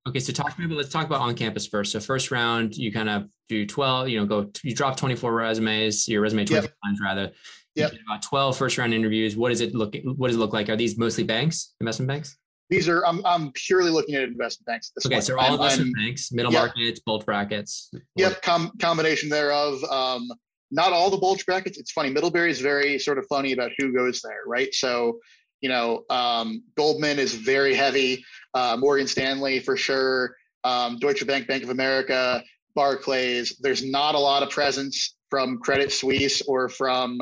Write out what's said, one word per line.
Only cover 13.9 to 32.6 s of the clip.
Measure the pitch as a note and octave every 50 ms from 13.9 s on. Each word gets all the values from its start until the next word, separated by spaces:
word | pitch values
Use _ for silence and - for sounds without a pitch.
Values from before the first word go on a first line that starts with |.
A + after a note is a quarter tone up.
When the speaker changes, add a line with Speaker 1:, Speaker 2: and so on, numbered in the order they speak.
Speaker 2:
looking | D#3+ D#3+ C3+ C3+ D3
at | C#3 C3
investment | B2 A#2+ A#2+ B2 A#2 - - -
banks | - A#2 A2+ - -
at | -
this | - -
Speaker 1:
Okay, | C3 C3
Speaker 2:
point. | A2 G#2
Speaker 1:
so | A#2+ B2+ C3
all | C3
Speaker 2:
I'm, | C3 D3
Speaker 1:
investment | - - - C3+ - C3+ B2+ B2 G#2+
Speaker 2:
I'm | G#2+
Speaker 1:
banks, | A#2 C3 - - -
middle | B2+ A#2 A#2+ B2 A#2
Speaker 2:
Yep. | A#2+
Speaker 1:
markets, | A#2 A#2 - A#2+ A#2 A#2 A2 - -
bulge | A2+ A2 G#2+ G#2+
brackets. | - G#2 G2+ G2+ G2+ G#2+ G#2 G2+ - - - - - - - - _ -
Speaker 2:
Yep, | F#3 F#3+ F#3+
Speaker 1:
What | F#3 -
Speaker 2:
com-, | - F3+ E3+ E3+ E3 E3+ - -
combination | F3 E3+ E3 D#3+ D#3 D#3 D#3 D3 D3+ D3+
thereof. | D3 D3+ D3 C#3+ D3 D3 D3 D3 C#3 B2+ C#3+
Um, | - C3+ C3+ C3 C3 B2+ B2 A#2+ B2 A#2+ - _ _ _ _ _ -
not | C3+ D3+ E3+ F#3+ F3
all | E3+ F3 G3
the | F#3+ F#3
bulge | F3+ F#3 F#3+ F#3+ -
brackets. | - F#3 F#3+ F#3+ F#3+ - -
It's | - -
funny, | - E3 D3 C3+
Middlebury | C3+ D3+ D#3+ F3 D#3+ F3 E3+ E3+
is | C#3+ B2
very | C3 C#3+ C#3+ C#3+ C#3+ C#3+ C#3+ C3
sort | - D3 C#3+ C3+
of | - -
funny | D3 C#3 C#3 C3+
about | B2+ B2 B2 A#2 - -
who | C#3 C3+ B2
goes | B2+ B2 B2 A#2+ -
there, | - A2+ G#2+ G#2 G#2+ A2+
right? | A#2 B2 C#3 C3+ -
So, | - - B2+ B2 A#2+ A#2+ A#2 A#2 A#2 - _ _ _ _ _ _ _
you | C3+ C3
know, | B2+ B2 A#2 A#2 A2+ A2 - -
um, | C3 B2+ B2 A#2+ A#2 A2+ A2+ A2+ A2 A#2 - _ - -
Goldman | D3+ D#3 D3 D3+ D3+ D3 C#3+ C#3+
is | C3+ A#2 A#2+
very | A2+ A2 C3 C3+ C#3 C#3 C#3 C3
heavy, | C3+ C#3 C#3 C3 C#3 C3 B2+ B2+ B2+ - - - - - - -
uh, | C3 B2 A#2+ A#2 A#2
Morgan | C3+ C#3+ C#3+ C#3 C3+ B2+
Stanley | - - C3 C3+ C3+ C3+ C#3 C3+ C3 B2+
for | B2+ - C3 C3
sure, | - - C3+ C3+ C3 C3 C3 B2+ B2+ B2 - - _ _ _ _ -
um, | B2+ B2 B2 B2 A#2+ A#2+ A#2
Deutsche | C3+ C#3+ C#3 C#3 C#3 B2+
Bank, | C#3 C3+ A#2+ -
Bank | C3+ C3+ A#2
of | B2
America, | C3 C3 C3 C3+ C3+ C3+ C3 C3 C3 C3 B2+ B2+ B2 A#2+ - - _ _